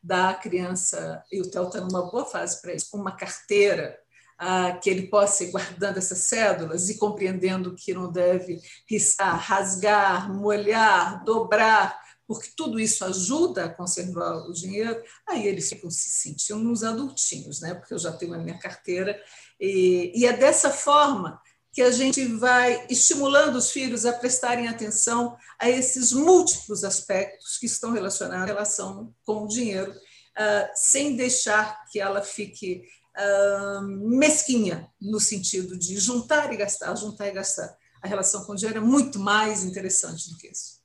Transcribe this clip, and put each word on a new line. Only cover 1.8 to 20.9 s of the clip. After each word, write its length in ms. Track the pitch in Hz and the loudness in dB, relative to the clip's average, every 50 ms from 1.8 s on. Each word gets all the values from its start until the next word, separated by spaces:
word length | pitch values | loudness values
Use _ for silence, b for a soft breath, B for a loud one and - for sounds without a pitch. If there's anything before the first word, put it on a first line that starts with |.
numa 300 | 185 185 185 180 175 170 | -6 -4 -2 -4 -4 -2
boa 140 | - 240 - | -4 -6 -6
fase 360 | - - 185 170 175 - - - | -4 -6 -8 -6 -6 -8 -8 -8
pra 100 | 180 175 | -10 -8
isso, 240 | 156 - - - | -8 -8 -8 -8
uma 200 | 202 202 190 185 | -8 -8 -8 -8
carteira, 800 | - 190 175 - - - - 208 208 202 202 180 156 151 123 - - _ _ b b b b b _ | -8 -10 -10 -10 -14 -6 0 4 6 6 6 4 2 -2 -8 -10 -16 _ _ b b b b b _
ah, 340 | 170 185 185 185 180 180 180 | -4 0 0 2 2 0 -2
que 160 | 180 - 196 | 0 0 0
ele 200 | 190 185 185 - | 0 0 -2 2
possa 360 | - 208 202 202 - - 185 | 4 4 4 6 4 0 -2
ir 60 | 175 | -4
guardando 480 | - - - - 180 170 185 202 190 185 | -4 -6 -6 -6 -6 -4 -4 -4 -2 -2
essas 200 | 185 - 185 185 | -4 -4 -4 -2
cédulas 680 | - - 240 226 226 202 180 165 165 160 160 180 180 196 | -2 0 0 2 2 2 2 0 -2 -6 -4 -2 -2 -2
e 100 | 214 - | -2 0
compreendendo 760 | 214 208 - - 202 185 185 185 180 190 185 185 185 180 180 | -2 -2 0 0 -2 -2 -2 0 0 0 0 0 -4 -6 -8
que 180 | - - - 185 | -10 -6 -6 -6
não 160 | 180 180 175 | -4 -4 -6
deve 500 | 165 180 180 180 185 185 185 185 170 165 B B B B B _ | -2 2 4 4 4 2 0 -6 -10 -12 B B B B B _
riscar, 480 | 220 202 - - - - 196 185 170 165 | -2 0 2 2 2 2 2 0 0 -2
rasgar, 920 | - - 196 196 196 190 185 180 185 208 208 208 202 190 180 175 190 202 190 | 0 0 0 2 2 0 -4 0 2 4 4 6 4 4 2 0 -2 -4 -6
molhar, 920 | 196 202 208 208 202 202 202 220 226 220 220 196 180 175 - - - - | -2 0 0 0 0 2 2 2 4 6 6 6 4 4 0 -2 -6 -2
dobrar, 760 | 220 226 226 - 175 214 214 220 220 220 208 196 190 - B B B B B _ | 0 0 0 2 2 4 4 6 6 6 6 4 2 -2 B B B B B _
porque 240 | _ 226 - - - - | _ -10 -10 -10 -16 -10
tudo 220 | - 320 269 220 220 | -8 -6 -4 -2 -2
isso 260 | 220 214 - - 202 | 0 0 0 -2 -2
ajuda 600 | 185 185 190 185 180 262 311 339 370 - 196 175 | -4 -4 -4 -2 -2 0 2 0 0 0 -2 -6
a 40 | 165 | -6
conservar 680 | - - 180 - - - 180 185 175 170 170 170 170 160 165 165 | -8 -8 -6 -6 -6 -4 -4 -6 -6 -4 -4 -4 -4 -6 -8 -10
o 40 | 175 | -10
dinheiro, 500 | 165 175 185 196 202 220 233 226 226 B B B B B | -10 -8 -8 -4 -4 -4 -4 -4 -8 B B B B B
aí 200 | - 381 254 208 | -6 -4 -2 0
eles 220 | 202 190 170 160 - | -2 -2 -2 -4 -6
ficam 220 | - - - 170 | -6 -8 -10 -8
se 200 | 170 - - - | -6 -6 -4 -4
sentindo 580 | - - - - 151 - - - 208 214 226 233 | -4 -4 -4 -6 -6 -6 -6 -4 -4 -2 0 0
uns 120 | 233 214 220 | 0 0 -2
adultinhos, 800 | 226 226 226 285 269 262 - - - - - - - 147 - | -2 -2 -2 -6 -6 -4 -4 -4 -4 -4 -6 -12 -12 -12 -10
né? 140 | 170 160 180 | -8 -8 -10
Porque 200 | 180 - _ - | -10 -10 _ -8
eu 40 | 175 | -6
já 140 | 170 165 160 | -6 -6 -8
tenho 220 | - 185 170 170 | -8 -10 -10 -8
a 40 | 170 | -8
minha 200 | 165 165 165 170 | -10 -10 -10 -12
carteira, 600 | - 180 180 - _ - 180 180 190 196 208 B B B B B B B B _ | -14 -16 -16 -14 _ -6 -4 -2 -2 -4 -4 B B B B B B B B _
e, 520 | - 196 196 190 185 185 180 180 175 175 - | -4 0 2 4 4 4 4 4 0 -2 0
e 120 | 226 240 | 4 4
é 60 | 240 240 | 4 6
dessa 380 | - 269 285 294 - - 294 | 6 6 6 6 6 4 2
forma 720 | 269 - - 294 | 2 0 2 6